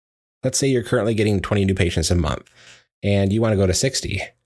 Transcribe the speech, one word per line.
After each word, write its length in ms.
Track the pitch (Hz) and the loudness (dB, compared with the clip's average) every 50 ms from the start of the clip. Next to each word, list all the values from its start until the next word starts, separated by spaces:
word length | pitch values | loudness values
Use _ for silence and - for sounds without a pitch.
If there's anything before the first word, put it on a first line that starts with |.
| _ _ _ _ _ _ _ _ - | _ _ _ _ _ _ _ _ -6
Let's 140 | 131 - - | -4 -2 0
say 100 | 139 139 | 0 0
you're 140 | 131 120 | 0 0
currently 320 | 113 - 127 120 101 117 113 | 0 0 0 0 0 0 0
getting 260 | 104 104 107 104 92 | 2 2 2 2 0
twenty 240 | 85 - 107 101 98 | 0 0 0 2 2
new 100 | 95 92 | 2 2
patients 360 | - 95 87 - 90 78 - | 2 0 0 0 -2 0 2
a 40 | 90 | 2
month, 360 | 90 80 73 - - - - _ - - - - - _ _ _ _ | 2 2 0 -4 -6 -8 -18 _ -20 -20 -20 -20 -20 _ _ _ _
and 300 | - 101 101 98 98 95 | -2 0 0 2 2 2
you 80 | 101 113 | 2 0
want 120 | 117 110 | 2 2
to 60 | 107 95 | 2 2
go 80 | 98 | 2
to 60 | 92 | 2
sixty. 480 | 87 - - 131 - - - - - 92 - - - _ _ | 2 0 -2 -2 -2 -4 -6 -6 -8 -8 -8 -10 -14 _ _